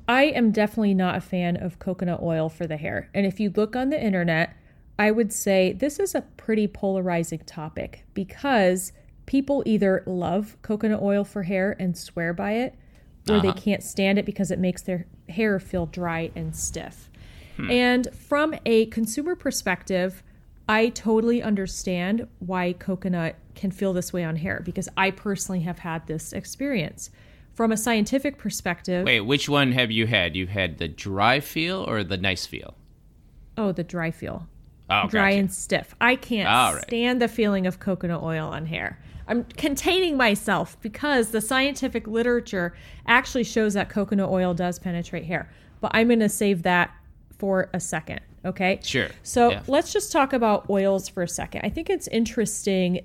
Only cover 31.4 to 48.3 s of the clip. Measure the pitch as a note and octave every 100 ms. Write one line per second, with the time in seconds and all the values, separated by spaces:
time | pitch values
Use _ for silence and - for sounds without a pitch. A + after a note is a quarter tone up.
31.4 | C#3+ D#3+ E3 F#3+ - A2 F#2 F#2+ F#2+ F#2
32.4 | - - - - - - - - - -
33.4 | - - G#3 F3+ E3+ F3 E3 D#3+ - -
34.4 | E3 - - - - F#2+ G3 G#3 G3 G3+
35.4 | F#3+ - - F3+ - - A#3 C4 - A#3
36.4 | F#3+ A#2+ A#2 D2+ - A#3 A#3+ B3 A#3 A3+
37.4 | G#3 G3 F#3 F3+ - F#3 F3 E3+ E3 D#3+
38.4 | D#3 - D#3+ A#2+ F#2+ - - - - A#3
39.4 | A#3+ - D4+ C#4 F4 F4+ F4+ C#4 A#3+ G3+
40.4 | - F3+ - - A3 - D4 C4+ A3 A3+
41.4 | G#3+ C4 C#4 C#4 C4 A#3 A3 A3+ A#3+ A#3+
42.4 | A#3+ G3 F3 - - - - A#3+ C4 C4
43.4 | G#3+ A#3 G#3+ G3+ - G#3+ G3+ G3+ F#3+ F#3
44.4 | F3+ F3 F3+ F3 F#3 E3+ E3+ E3+ D#3+ E3+
45.4 | - - - - - A3 A#3 A#3 G#3 -
46.4 | G#3 F#3+ F3 F3 - - - - - -
47.4 | G3 F#3+ F#3 F#3 - D#3+ - - -